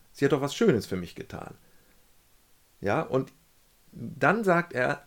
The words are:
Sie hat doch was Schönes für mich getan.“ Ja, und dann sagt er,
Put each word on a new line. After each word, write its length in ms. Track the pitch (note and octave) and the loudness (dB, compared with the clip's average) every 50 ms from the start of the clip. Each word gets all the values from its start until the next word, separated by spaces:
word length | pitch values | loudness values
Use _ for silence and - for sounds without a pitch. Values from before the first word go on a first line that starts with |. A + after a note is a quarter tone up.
| - _ | -20 _
Sie 120 | - - C#3 | -2 0 2
hat 80 | C#3 | 2
doch 100 | D3+ C3 | 2 2
was 120 | C#3+ C#3+ - | 0 -2 0
Schönes 320 | - A#3 G#3 C3 G2+ - | 2 4 4 4 4 2
für 100 | - G2 | -2 -6
mich 180 | F#2 F2 - - | -6 -6 -8 -12
getan.“ 400 | - - - - - - - - - - _ - - _ _ _ _ _ _ _ _ _ _ _ _ _ _ _ _ _ _ _ _ | -14 -14 -14 -12 -12 -12 -14 -16 -18 -20 _ -20 -20 _ _ _ _ _ _ _ _ _ _ _ _ _ _ _ _ _ _ _ _
Ja, 200 | - G2 A2 D#3 | -4 -2 -2 -2
und 320 | D#3+ - B2 C3+ C3 - - _ _ _ _ _ _ _ _ _ _ _ | -2 0 -2 -2 -2 -4 -10 _ _ _ _ _ _ _ _ _ _ _
dann 520 | - - A#2+ A2 - - C3+ D3 F#3+ A#3 G#3+ | -16 -12 -12 -12 -4 0 2 2 2 2 2
sagt 300 | F#3+ E3 E3+ E3+ - - | 2 2 2 0 -2 -2
er, 320 | B2+ B2 C#3 C#3+ - - | -2 -2 -2 -2 -4 -8